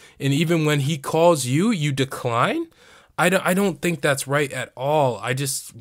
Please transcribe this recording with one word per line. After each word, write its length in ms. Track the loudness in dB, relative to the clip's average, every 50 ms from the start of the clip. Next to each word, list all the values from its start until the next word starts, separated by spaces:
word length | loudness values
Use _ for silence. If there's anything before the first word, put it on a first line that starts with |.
| -20 -20 -10 -4
and 140 | -2 0 2
even 320 | 2 2 2 2 2 2
when 160 | 2 0 0
he 160 | 0 -2 -4
calls 480 | -4 -4 -2 2 4 6 6 6 4 2
you, 260 | 0 0 2 2 2
you 220 | 0 0 -2 -2 0
decline, 760 | -2 -2 -2 -4 -6 -4 -2 0 2 2 0 0 -2 -6 -8 _ _ -20 -20 -20 -20 _ _ _
I 120 | 0 0 2
don't, 160 | 2 2 0
I 80 | 0 0
don't 280 | 0 0 -2 -2 -2
think 200 | -4 -4 -4 -2
that's 260 | 0 0 0 -2 -2
right 240 | -2 -2 -2 -2 -2
at 220 | -4 -8 -10 -10 -10
all. 440 | -6 -2 0 2 2 2 2 0 -2
I 140 | -4 -4 -4
just 380 | -4 -4 -4 -6 -8 -10 -14 -18 -14